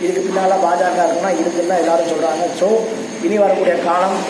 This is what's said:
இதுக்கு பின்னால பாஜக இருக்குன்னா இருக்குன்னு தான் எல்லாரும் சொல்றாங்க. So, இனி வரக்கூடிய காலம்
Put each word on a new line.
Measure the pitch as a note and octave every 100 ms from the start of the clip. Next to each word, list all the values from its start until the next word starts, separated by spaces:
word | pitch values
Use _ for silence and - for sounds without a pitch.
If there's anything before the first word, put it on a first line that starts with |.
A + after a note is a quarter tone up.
இதுக்கு | F3 F#3 F#3
பின்னால | F#3+ F#3+ F#3+ E3+
பாஜக | F3 F3+ F3 E3+
இருக்குன்னா | E3+ F#3+ E3+
இருக்குன்னு | E3 E3 E3+
தான் | F3+
எல்லாரும் | D#3+ E3+ E3+
சொல்றாங்க. | D#3 D#3+ D#3 F3 -
So, | F#3 A3+ A3 - - - E3+
இனி | G#3
வரக்கூடிய | F#3+ F#3 F3+ E3+ F3
காலம் | F3 F#3+ F#3+ -